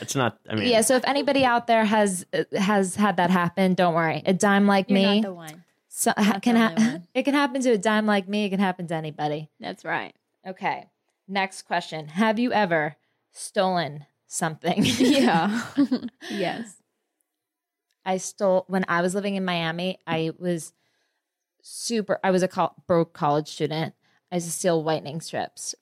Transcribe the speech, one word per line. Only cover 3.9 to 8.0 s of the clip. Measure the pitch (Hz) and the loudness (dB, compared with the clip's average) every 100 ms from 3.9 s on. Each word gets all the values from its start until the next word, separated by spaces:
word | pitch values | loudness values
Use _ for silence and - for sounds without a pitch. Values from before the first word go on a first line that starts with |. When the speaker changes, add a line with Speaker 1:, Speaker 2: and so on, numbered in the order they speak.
Speaker 2:
worry. | 165 180 151 - | 2 0 0 0
A | |
dime | 185 208 196 202 | 2 4 4 4
like | 196 190 | 4 4
Speaker 3:
You're | 196 | 2
Speaker 2:
me | 196 202 | 4 2
Speaker 3:
not | 202 | 0
the | |
one. | 170 160 165 _ _ _ - | -6 -16 -18 _ _ _ -4
Speaker 2:
So, | 190 - | -2 2
ha-, | 202 | 2
Speaker 3:
Not | 196 | 2
Speaker 2:
can | 240 | 2
Speaker 3:
the | 233 | 4
Speaker 2:
ha-, | 226 - | 4 2
Speaker 3:
only | 226 | 0
one. | 262 - | 0 -4
Speaker 2:
<laughs> | |
it | 254 | -2
can | 262 | 0
happen | 285 285 269 | 2 0 0
to | 254 | 2
a | 214 | 2
dime | 220 214 | 2 2